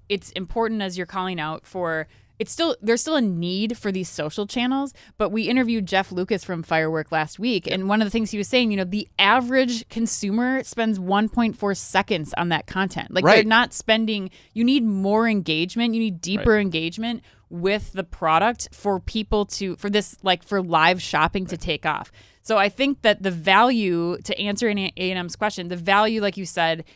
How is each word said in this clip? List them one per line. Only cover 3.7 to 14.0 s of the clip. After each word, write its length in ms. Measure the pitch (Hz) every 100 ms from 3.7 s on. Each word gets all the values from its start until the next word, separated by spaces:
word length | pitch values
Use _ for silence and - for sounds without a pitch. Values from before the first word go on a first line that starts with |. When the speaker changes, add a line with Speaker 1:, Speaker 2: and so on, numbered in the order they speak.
| 240
Speaker 1:
for 160 | 208
these 160 | 185 175
social 380 | - 156 - 208
channels, 480 | 254 247 269 277 - - -
but 140 | 196
we 180 | 220 220
interviewed 380 | 254 233 226 185
Jeff 240 | 190 190
Lucas 320 | 180 185 196
from 180 | - 170
Firework 500 | 160 160 160 160 151
last 280 | 160 156 -
week, 260 | 233 202 -
Speaker 2:
Yep. 80 |
Speaker 1:
and 160 | 185 190
one 100 | 214
of 60 | 208
the 60 |
things 180 | 226 214
he 80 | 208
was 100 | 196
saying, 220 | 254 226
you 80 | 196
know, 60 |
the 240 | 180 208 - -
average 720 | 202 247 240 262 254 233 -
consumer 760 | 226 226 - 202 220 247 262
spends 360 | - 233 220 196
one 300 | 180 196 220
point 280 | 240 226 175
four 160 | 202
seconds 580 | 190 - 185 202 180 143 -
on 120 | 170
that 180 | 156 -
content. 420 | 185 190 - -
Like, 140 | - 156
they're 120 | 220
Speaker 2:
Right. 100 | 214
Speaker 1:
not 260 | 226 233
spending, 560 | - - 220